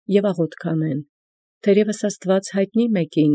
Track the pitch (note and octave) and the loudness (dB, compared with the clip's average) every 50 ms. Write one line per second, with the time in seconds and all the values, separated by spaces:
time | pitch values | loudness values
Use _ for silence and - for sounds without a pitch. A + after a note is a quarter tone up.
0 | _ - F#3+ G3+ G3 G#3 F#3 F3 E3 D#3+ - - - E3+ E3 D#3+ D#3 D#3 C#3+ C#3+ | _ 0 0 0 2 0 0 -2 -2 -4 -4 -8 -6 -4 -2 -2 -2 -2 -4 -4
1 | D3 - _ _ _ _ _ _ _ _ _ _ - G3+ G3+ G3+ G#3+ G#3 G#3 - | -8 -10 _ _ _ _ _ _ _ _ _ _ 0 2 2 4 2 0 -2 -4
2 | - G#3 G3+ - - F3 F#3+ F#3+ G3 - - G3 G3 G3 - A3 A#3 A#3+ A3 F#3+ | -4 -6 -6 -4 -2 0 0 0 -2 -2 -2 -2 -4 -2 0 0 0 0 0 -2
3 | E3 D3+ - D#3+ D3+ D3+ D3 | -2 -2 0 0 2 2 2